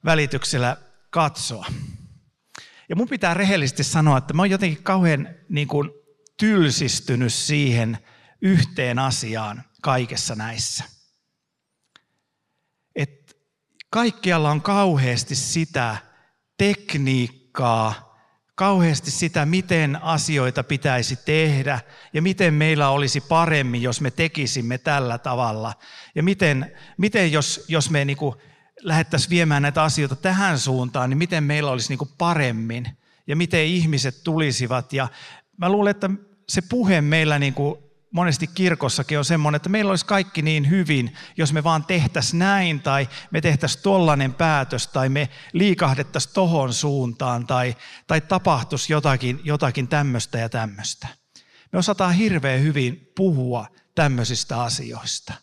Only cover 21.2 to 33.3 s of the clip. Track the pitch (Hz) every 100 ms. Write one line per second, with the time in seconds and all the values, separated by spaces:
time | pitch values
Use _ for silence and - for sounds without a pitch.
21.2 | - 151 160 139 135 127 - - - 156
22.2 | 175 185 180 151 156 151 143 139 139 139
23.2 | - 165 165 151 127 120 123 117 139 -
24.2 | 165 160 131 135 117 127 - 143 127 117
25.2 | 139 123 120 110 110 - - - - 156
26.2 | 165 196 170 135 151 - - - 202 208
27.2 | 175 151 139 - - 160 139 151 139 139
28.2 | 147 - - _ _ _ 175 160 160 160
29.2 | 135 175 160 143 143 143 156 156 139 135
30.2 | 190 185 196 147 135 131 123 135 127 135
31.2 | 170 170 147 147 147 127 113 131 143 _
32.2 | 170 160 131 113 113 117 123 - _ _
33.2 | -